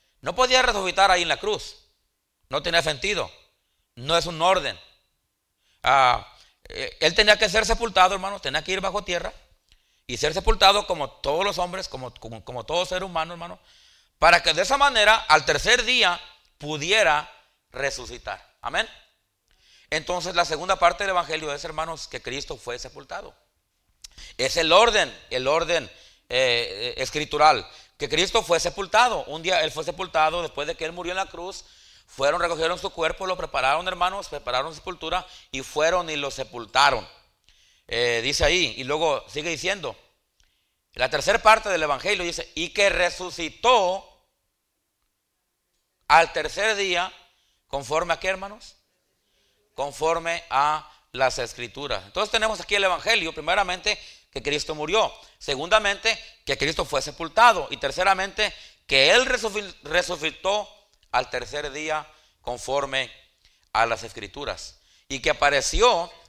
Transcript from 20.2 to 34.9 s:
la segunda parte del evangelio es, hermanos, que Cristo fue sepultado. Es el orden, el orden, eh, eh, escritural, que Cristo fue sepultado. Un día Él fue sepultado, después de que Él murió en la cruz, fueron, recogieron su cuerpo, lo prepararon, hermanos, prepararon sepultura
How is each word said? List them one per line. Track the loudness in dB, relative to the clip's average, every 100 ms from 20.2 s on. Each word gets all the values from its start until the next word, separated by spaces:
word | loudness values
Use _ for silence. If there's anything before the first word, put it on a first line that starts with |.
| -2 0
la | 0
segunda | -2 -2 2
parte | 2 2
del | -2
evangelio | -2 -2 -6 -6
es, | -8
hermanos, | -8 -8 -8 -10 -12
que | -12
Cristo | -10 -10 -10 -12
fue | -10 -12
sepultado. | -12 -18 -14 -14 -14 -20 _ _ _ _ _ _ -20 -20 -18 -4
Es | -2 0
el | 4
orden, | 6 6 4 0 -4 -8
el | -4 0
orden, | 0 0 -4 -4 -14 -20 _ _
eh, | 0 2 2 -2 -8 -10 -6
eh, |
escritural, | -6 -4 -4 4 6 6 -2 -18 -20 _
que | -4
Cristo | 0 0 0
fue | 2 0
sepultado. | 0 -6 0 2 2 0 -6
Un | -8
día | -2 0
Él | 0
fue | -4
sepultado, | -8 -8 -4 0 2 0
después | -6 -6 -8
de | -6
que | -8
Él |
murió | -8 -8
en | -6
la | -6
cruz, | -10 -14 -14 -18 -20 -20 -20 _
fueron, | -2 0 2
recogieron | 0 0 -2 -2
su | -6
cuerpo, | -2 -2 -2 -4
lo | -6
prepararon, | -4 0 2 2 -2
hermanos, | -2 -2 -2 -8
prepararon | -10 -4 -4 -4
sepultura | -8 -12